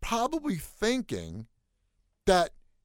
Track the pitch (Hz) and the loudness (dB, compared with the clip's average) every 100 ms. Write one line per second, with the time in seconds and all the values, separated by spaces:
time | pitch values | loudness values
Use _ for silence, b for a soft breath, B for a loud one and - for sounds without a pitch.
0 | - 226 247 320 294 277 - - 214 254 | -2 0 0 -2 -2 -4 -6 -2 0 0
1 | 214 95 82 90 110 _ _ _ _ _ | -2 -6 -8 -10 -12 _ _ _ _ _
2 | _ _ - 180 170 - - _ | _ _ 4 4 4 -4 -20 _